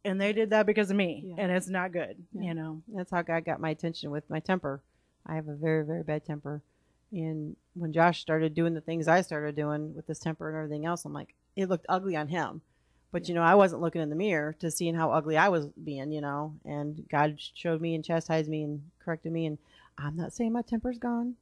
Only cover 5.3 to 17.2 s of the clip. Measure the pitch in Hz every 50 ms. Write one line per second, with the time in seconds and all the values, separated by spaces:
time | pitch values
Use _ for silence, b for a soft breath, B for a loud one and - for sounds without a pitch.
5.3 | 160 160 156 151 147 143 156 165 160 156 151 147 160 170 160 147 151 151 - -
6.3 | 151 147 - 143 151 147 - _ _ _ _ _ _ _ _ - 214 180 160 160
7.3 | 160 156 151 151 - - _ _ - 180 170 160 151 165 165 175 170 - - -
8.3 | 160 156 160 160 151 165 165 165 165 156 - - 165 165 156 156 165 180 185 -
9.3 | 165 151 151 151 147 147 151 147 147 151 151 156 147 156 156 - 160 - - 165
10.3 | 160 - 160 156 156 156 156 151 151 151 151 165 175 170 - 147 147 147 143 -
11.3 | _ _ _ _ - - 190 180 190 165 - - 175 185 190 196 175 151 151 143
12.3 | 165 175 151 104 - - - _ _ _ _ _ _ _ _ _ - 175 165 -
13.3 | 175 170 165 165 185 202 196 190 165 123 170 165 - 175 160 147 151 160 196 214
14.3 | 180 151 147 151 156 - - 165 151 - 175 165 165 165 160 151 120 160 147 156
15.3 | 160 156 170 202 185 165 147 143 - - 160 151 143 135 135 147 151 151 147 143
16.3 | 139 143 151 156 151 151 - - 147 147 147 147 151 156 - - - 147